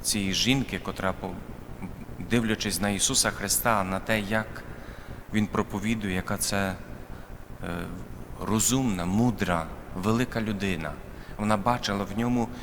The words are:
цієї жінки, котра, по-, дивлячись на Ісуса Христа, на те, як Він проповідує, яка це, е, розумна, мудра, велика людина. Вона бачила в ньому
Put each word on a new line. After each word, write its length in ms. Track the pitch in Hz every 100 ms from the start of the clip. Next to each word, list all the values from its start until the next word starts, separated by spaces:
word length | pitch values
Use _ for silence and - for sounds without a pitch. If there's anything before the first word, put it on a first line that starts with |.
цієї 300 | - 104 95
жінки, 460 | 90 117 135 117 95
котра, 340 | - 92 95
по-, 220 | 90 92 92 - - - - 92 - - -
дивлячись 640 | 87 117 113 107 104 90
на 100 | 101
Ісуса 400 | 98 - 131 110
Христа, 540 | - 101 - 120 107
на 160 | 92 95
те, 200 | - 110
як 440 | 98 110 110 - - - - - - - -
Він 120 | 107 104
проповідує, 680 | 110 101 101 104 113 101
яка 220 | 92 90 101
це, 200 | - 101 95
е, 80 | 92 - - - - - - - - 90 87 90 90 - - - -
розумна, 640 | 92 107 101 131 127 92
мудра, 600 | 87 101 123 98 90 85 80 - -
велика 460 | 92 98 113 123 117
людина. 520 | 107 101 98 82 78 73 - - - -
Вона 200 | 107 107
бачила 480 | 110 120 - 101
в 140 | 98 101
ньому 300 | 120 123 113 -